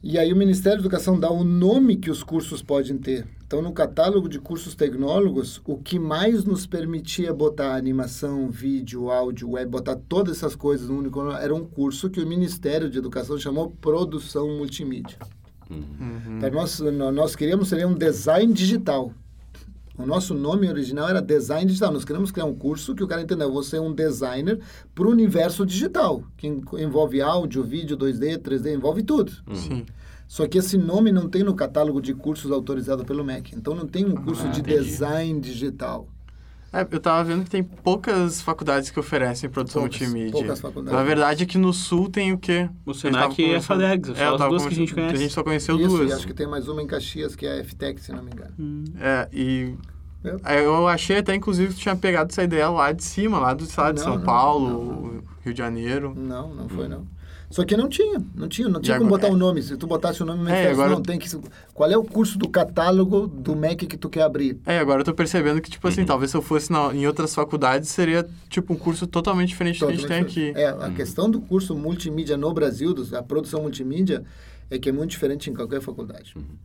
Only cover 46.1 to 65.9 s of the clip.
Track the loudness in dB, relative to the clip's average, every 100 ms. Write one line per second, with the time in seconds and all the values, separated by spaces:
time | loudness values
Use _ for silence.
46.1 | 0 -4 -6 -4 -4 -6 -6 -4 -6 -6
47.1 | -8 -8 -6 -6 -6 -8 -8 -8 -8 -12
48.1 | -12 -12 -14 -14 -10 -8 -8 -10 -6 -2
49.1 | 0 -2 -2 0 0 -2 -8 -14 -16 -16
50.1 | -12 -8 -8 0 4 4 6 4 2 2
51.1 | 2 2 0 0 2 2 0 -2 0 2
52.1 | 2 0 0 2 4 2 4 2 2 -4
53.1 | -2 2 4 2 0 -4 0 0 2 0
54.1 | 0 2 4 6 4 2 -2 -4 -6 -8
55.1 | -10 -12 -12 -8 -4 -4 -4 -2 -2 -4
56.1 | -8 -8 -8 -8 -10 -8 -6 -6 -8 -12
57.1 | -14 -18 -18 -10 -2 2 4 2 2 2
58.1 | 2 -4 -6 -8 -2 0 0 2 4 6
59.1 | 6 6 6 4 2 -2 -6 -2 0 0
60.1 | -2 -4 -2 2 4 4 6 4 4 0
61.1 | -4 -4 -10 -12 -18 -20 2 4 4 2
62.1 | 2 2 2 0 2 2 2 4 6 6
63.1 | 4 0 -4 -4 0 0 0 -6 -8 -6
64.1 | 2 2 4 -2 -2 -2 0 4 2 2
65.1 | 0 2 2 2 2 -2 -4 -2